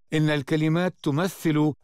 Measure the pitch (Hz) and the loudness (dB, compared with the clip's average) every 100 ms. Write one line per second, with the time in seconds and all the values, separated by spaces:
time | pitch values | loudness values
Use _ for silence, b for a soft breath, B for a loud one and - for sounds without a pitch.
0 | - 156 156 151 135 160 156 165 180 - | -6 0 0 0 0 0 2 0 -2 -4
1 | - 143 185 - 165 151 151 135 | -2 -2 -2 -2 0 2 2 -2